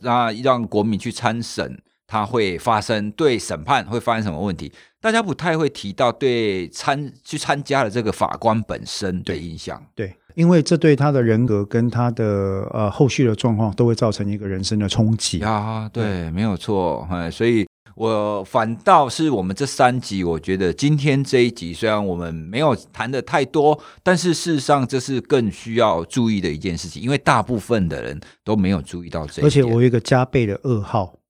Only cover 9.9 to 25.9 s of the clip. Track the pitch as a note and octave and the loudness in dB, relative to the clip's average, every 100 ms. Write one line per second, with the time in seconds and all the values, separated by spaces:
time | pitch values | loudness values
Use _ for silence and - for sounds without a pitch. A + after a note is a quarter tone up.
9.9 | - G2 - _ - E3+ F3+ - E3 D#3+ | -10 -10 -12 _ 2 4 6 4 4 4
10.9 | C3+ D3 C#3 A#2 A2 B2 G#2 G#2 A#2 A#2+ | 4 4 4 4 4 4 2 0 0 0
11.9 | A#2 A#2+ A#2 A2 G2+ G2 F#2+ - A#2 G#2 | 0 0 0 0 0 0 -2 -4 -2 0
12.9 | - C#3 - B2 G#2+ B2 G#2+ A2+ F#2 A#2+ | 2 2 4 2 2 0 0 0 2 2
13.9 | A2 A#2 G#2 G2+ G#2 G2+ F#2 G2 G#2+ G2+ | 2 0 0 -4 -4 -4 -6 -2 -2 0
14.9 | G#2+ A2 A2 - - G#2 G#2+ A2 A2 A2 | 2 2 2 -2 -4 -2 -2 -4 -6 -6
15.9 | A#2+ G#2+ F#2 E2 E2+ A2 F#2+ - G2 F2+ | -4 -4 -4 -4 -2 -2 -2 -2 0 0
16.9 | C2 C#2 F2+ E2 - A2+ A2+ F#2 _ _ | -2 -4 -6 -6 -2 2 2 0 _ _
17.9 | - A2+ A2 G#2 G#2 F#2+ B2+ A2 A#2 - | -6 -2 -2 -2 -4 -2 -2 -2 -2 4
18.9 | F3 C3+ - D#3 A#2 F#2 G2 C#3 - C3 | 4 4 0 0 0 -2 -4 -4 2 4
19.9 | B2+ - G2 F2 E2 D#2 F#2+ F#2 E2 C#3+ | 2 -2 -2 -2 -2 -2 0 0 0 2
20.9 | D3+ D3 C#3 C3+ C3 B2 A2 E2+ E2+ A2+ | 2 2 0 2 2 2 0 -10 -4 0
21.9 | G#2+ G2+ F2 E2+ E2 D#2+ A2+ D#3 A2 - | 0 -2 -4 -6 -8 -6 0 0 0 -4
22.9 | - A#2 C3 - E3 C3+ D#3+ D3 D3+ - | -10 -6 -6 -2 -2 0 2 4 2 -2
23.9 | - - F#3 F3+ D#3+ E3+ D#3 B2+ D3 B2 | -4 0 2 2 0 0 0 2 2 2
24.9 | C3+ B2 C3 - C3+ A2+ - A2+ A2+ A2 | -2 -2 -4 0 2 2 -4 -4 2 2